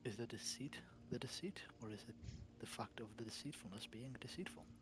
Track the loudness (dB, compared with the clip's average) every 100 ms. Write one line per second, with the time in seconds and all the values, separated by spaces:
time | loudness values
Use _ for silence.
0 | 2 2 2 2 2 2 2 0 -6 -10
1 | 2 2 4 2 2 0 -4 -2 0 0
2 | -2 -4 -2 -2 -4 -4 -2 0 0 0
3 | -2 0 0 2 0 0 -2 -2 -2 -2
4 | -2 0 -2 2 0 0 -6 -10